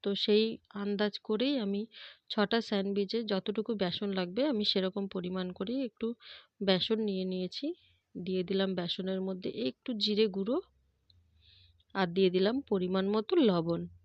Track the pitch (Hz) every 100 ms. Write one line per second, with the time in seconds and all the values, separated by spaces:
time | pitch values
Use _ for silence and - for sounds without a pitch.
0 | 202 196 - 208 220 233 _ 202 202 202
1 | 208 - - 214 262 277 202 202 226 -
2 | - - _ - 202 226 214 202 196 202
3 | 196 226 220 196 - 208 214 214 180 170
4 | 202 190 180 196 294 226 208 196 185 202
5 | 196 190 180 185 180 180 196 262 254 _
6 | 226 240 - - - _ 196 185 - 220
7 | 214 190 185 185 180 - 285 359 _ _
8 | _ 180 180 185 180 190 190 180 175 -
9 | 185 190 190 185 185 - 254 - - 220
10 | 202 208 220 190 196 294 - _ _ _
11 | _ _ _ _ - - - _ _ 196
12 | 180 175 190 180 190 262 - 196 180 190
13 | 190 214 214 359 240 175 165 170 175 -